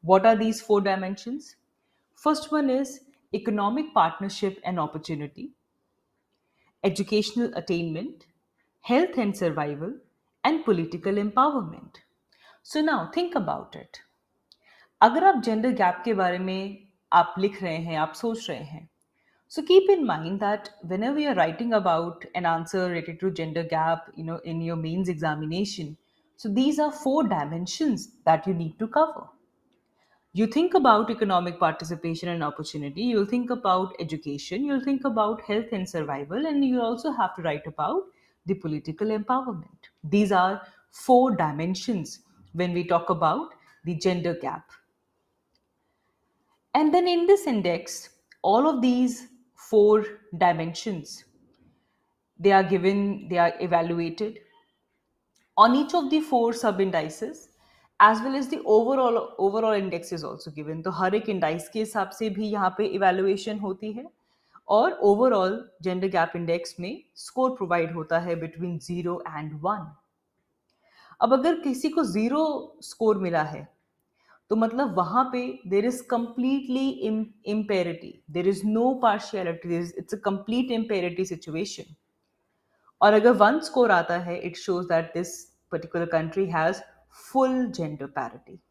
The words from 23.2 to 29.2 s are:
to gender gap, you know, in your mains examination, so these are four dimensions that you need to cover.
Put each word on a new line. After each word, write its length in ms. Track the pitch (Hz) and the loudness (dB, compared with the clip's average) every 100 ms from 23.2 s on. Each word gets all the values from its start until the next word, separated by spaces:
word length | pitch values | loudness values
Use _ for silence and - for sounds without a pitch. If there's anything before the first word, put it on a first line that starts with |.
to 100 | 190 | -4
gender 320 | 170 165 160 | -4 -4 -4
gap, 480 | 165 160 160 165 - - | -2 0 0 -2 -4 -12
you 80 | 160 | -8
know, 140 | 165 | -8
in 180 | - 165 | -6 -6
your 140 | 165 165 | -4 -4
mains 320 | 160 170 185 | -4 -4 -2
examination, 880 | 165 160 151 156 170 202 - 151 151 _ _ _ _ | -2 -2 -4 -4 -4 -4 -6 -12 -12 _ _ _ _
so 140 | 226 | -4
these 300 | 202 269 294 | 2 2 2
are 120 | 302 | 0
four 320 | 294 262 285 | 0 0 2
dimensions 840 | 247 185 143 165 175 - 285 214 - _ - | 2 0 -2 -6 -6 -2 -2 -2 -4 _ 2
that 220 | 160 185 | 2 2
you 60 | |
need 240 | 175 165 - | -2 -4 -6
to 80 | 220 | -2
cover. 400 | 285 311 - | 2 2 0